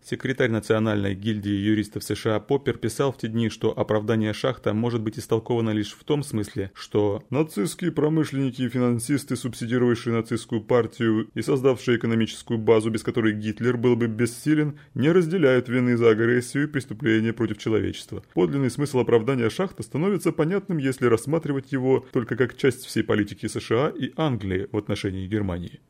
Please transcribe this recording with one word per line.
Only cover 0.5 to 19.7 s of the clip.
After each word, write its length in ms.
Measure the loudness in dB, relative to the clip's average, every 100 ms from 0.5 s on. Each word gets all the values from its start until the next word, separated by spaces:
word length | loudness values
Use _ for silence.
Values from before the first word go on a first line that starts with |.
Национальной 640 | 0 0 2 2 0 0
гильдии 380 | -2 -4 -2 -2
юристов 500 | 0 2 2 0 -6
С 140 | -6 -4
Ш 180 | 0
А 60 | -2
Поппер 360 | 0 -2 0 -2
писал 360 | -4 -2 -2
в 60 | -2
те 100 | -4
дни, 200 | -2 -2
что 220 | 0 -4 -2
оправдание 540 | 0 0 2 0 0
Шахта 420 | 0 -4 -2 -2
может 260 | -2 0 -2
быть 160 | -4 -6
истолковано 540 | -2 -2 0 -2 0
лишь 220 | 0 -2
в 100 | -8
том 220 | -4 -2
смысле, 480 | -2 -4 -6 -6 -8
что 480 | -10 -4 0 0 -2 -4
«нацистские 640 | -2 -2 -2 -4 -2 -4
промышленники 720 | 0 0 2 0 -2 -4 -2
и 60 | -4
финансисты, 680 | 0 0 0 0 -2 -2 -6
субсидировавшие 760 | -6 -8 -2 2 2 2 0
нацистскую 480 | -2 -2 -6 -4 -6
партию 680 | 2 2 2 0 2 2 0
и 80 | -6
создавшие 560 | -2 2 2 2 2 0
экономическую 600 | 2 0 0 -4 -6 -2
базу, 320 | 4 4 4
без 140 | -2
которой 280 | -2 0 0
Гитлер 440 | 0 -4 -2 -2 2
был 180 | 2
бы 140 | 2 0
бессилен, 680 | 0 -2 -2 0 0 0 -4 -12
не 180 | 0 4
разделяют 560 | 4 4 2 4 4 2
вины 280 | 0 2 4
за 140 | 6
агрессию 540 | 6 4 2 0 -4
и 20 | -2
преступления 640 | -4 -6 -4 2 2 2
против 260 | 0 -2 -2
человечества. 680 | 0 0 0 -6 -12 -14 -8
Подлинный 380 | 0 0 2 -2
смысл 260 | 0 -2 0
оправдания 520 | 4 4 4 0 0
Шахта 340 | 0 -4